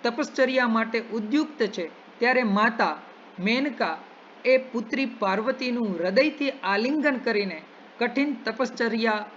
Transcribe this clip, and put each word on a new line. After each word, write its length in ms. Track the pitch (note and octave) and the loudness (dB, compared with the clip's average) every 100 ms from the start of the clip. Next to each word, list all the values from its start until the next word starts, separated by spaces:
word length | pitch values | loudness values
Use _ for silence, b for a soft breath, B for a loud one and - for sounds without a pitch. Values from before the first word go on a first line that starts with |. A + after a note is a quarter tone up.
તપશ્ચર્યા 640 | A#3+ A#3 - - C4 C4 B3 | -2 -2 -4 2 2 4 2
માટે 320 | A3+ A3+ A#3 | 2 0 -2
ઉદ્યુક્ત 640 | A3+ A3 G#3 C#4 D4+ - | -4 -6 0 0 0 -2
છે, 240 | G#3+ G#3 E3 - - - | -2 -2 -8 -10 -20 -2
ત્યારે 240 | A#3 B3 | 2 4
માતા 540 | A#3+ G3 A3+ A3+ G3 D3+ - - - - | 4 4 2 2 0 -2 -10 -20 -20 -6
મેનકા 580 | F#3 A#3+ C#4+ A#3 F#3 D#3 - - - - A#3+ | 0 0 0 -2 -4 -4 -12 -20 -20 -6 4
એ 120 | C4 | 4
પુત્રી 480 | C4 A3+ A3+ C4+ C4+ | 4 -6 -4 -2 -2
પાર્વતીનું 880 | - G3 G3 A3 C4 B3+ A#3+ A3 F3 | -2 0 0 0 -2 -2 -2 -2 -2
હૃદયથી 540 | F3+ G3 D4+ D4+ C#4 | 0 4 2 2 -4
આલિંગન 680 | - F#3 G3+ A#3 D4+ D4 B3+ | -2 -2 0 0 2 0 0
કરીને 440 | A#3 G#3+ G3+ D#3+ - - - - | 0 0 -2 -6 -14 -20 -20 -4
કઠિન 340 | A#3+ A#3 D4 | -2 0 0
તપશ્ચર્યા 920 | B3+ - A3 B3 - A#3 A3+ A3+ G#3+ G#3+ | -2 -6 -4 -4 -2 -2 0 0 0 -4